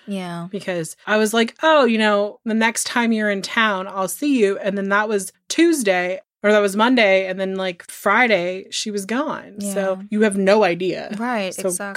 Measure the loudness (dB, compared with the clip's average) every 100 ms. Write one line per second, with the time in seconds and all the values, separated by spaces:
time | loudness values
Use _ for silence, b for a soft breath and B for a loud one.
0 | -10 -8 -8 -10 -10 -10 -6 -6 -6 -10
1 | -2 0 2 0 -2 0 4 4 4 2
2 | 2 2 0 -6 -4 0 0 -2 -4 0
3 | 0 0 0 -2 -2 0 0 0 -4 -4
4 | -4 -2 0 2 2 0 -4 -4 0 0
5 | 0 -2 -4 _ -6 2 2 4 2 0
6 | 0 -6 -12 _ 4 4 4 2 4 6
7 | 6 4 2 -4 -4 -4 -4 -6 -14 -4
8 | 0 2 4 2 0 -6 -8 -8 -6 -6
9 | -4 -4 -4 -6 -10 -10 -6 -4 -2 -4
10 | -4 0 2 2 4 4 4 0 -2 -4
11 | -6 -8 -6 -4 -6 -4 -6 -4 -6